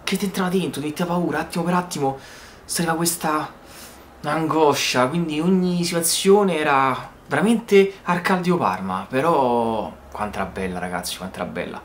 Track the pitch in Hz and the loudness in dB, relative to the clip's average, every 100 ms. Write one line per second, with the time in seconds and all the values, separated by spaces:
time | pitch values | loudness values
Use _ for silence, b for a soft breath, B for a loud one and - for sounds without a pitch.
0 | - - 202 180 185 185 160 135 151 151 | -4 -4 -4 -2 0 0 -2 -4 -8 -4
1 | 175 180 165 147 - 180 170 180 175 151 | -2 0 -2 -2 -4 -4 0 -2 -2 -4
2 | 135 135 B B B B - - 170 160 | -4 -4 B B B B -8 -4 -2 0
3 | 170 - 160 151 151 - B B B B | -2 -2 -2 -2 -4 -12 B B B B
4 | B - 147 156 160 156 151 135 - 127 | B -10 -4 -2 0 4 4 4 0 2
5 | 127 170 165 151 170 190 180 175 170 170 | 2 2 -2 0 2 2 2 0 0 0
6 | 170 - 190 202 196 160 151 139 135 127 | 0 0 6 6 6 2 2 4 2 0
7 | - - - 139 190 233 - 196 196 B | -8 -18 -4 0 4 2 6 6 6 B
8 | - 175 - 185 175 165 110 92 95 92 | -2 -2 2 0 2 2 2 0 -4 -6
9 | 98 127 156 156 127 120 117 110 90 - | -2 0 2 4 4 2 0 -2 -4 -10
10 | - - 104 101 95 92 95 90 90 90 | -16 -8 -6 -4 -6 -4 -6 -4 -6 -6
11 | 87 - 92 92 80 78 85 - | -6 -8 -10 -8 -8 -8 -8 -10